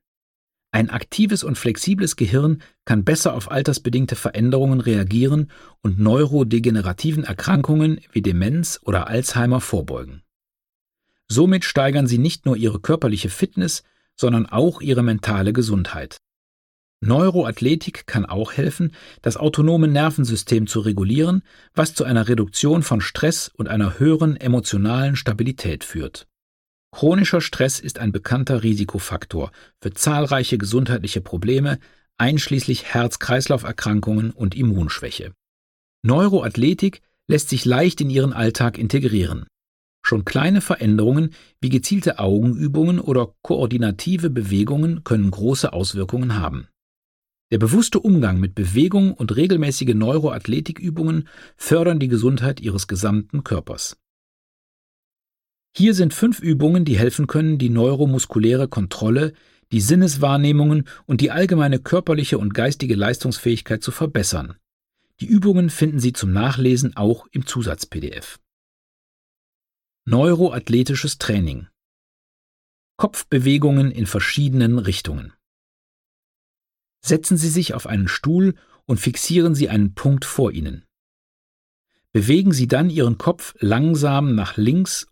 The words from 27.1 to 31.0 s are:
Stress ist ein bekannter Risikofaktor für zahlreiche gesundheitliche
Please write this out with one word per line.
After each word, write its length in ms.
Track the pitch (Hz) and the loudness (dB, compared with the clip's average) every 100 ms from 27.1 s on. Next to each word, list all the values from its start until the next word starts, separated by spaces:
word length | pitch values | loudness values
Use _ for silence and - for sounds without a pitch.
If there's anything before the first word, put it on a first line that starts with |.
| 185 196 175 | 2 2 0
Stress 400 | - - 135 - | -2 -2 -2 -2
ist 180 | - - | -8 -6
ein 140 | 113 | -4
bekannter 500 | 101 - 123 131 127 | -4 -2 -2 0 0
Risikofaktor 880 | 113 104 101 98 - - - 82 - - - _ | 0 0 -2 -6 -8 -10 -8 -8 -8 -10 -20 _
für 140 | - | -10
zahlreiche 640 | - - 147 143 139 123 120 | -4 -2 0 0 -2 -2 -4
gesundheitliche 640 | 101 120 131 127 | -2 -2 0 -2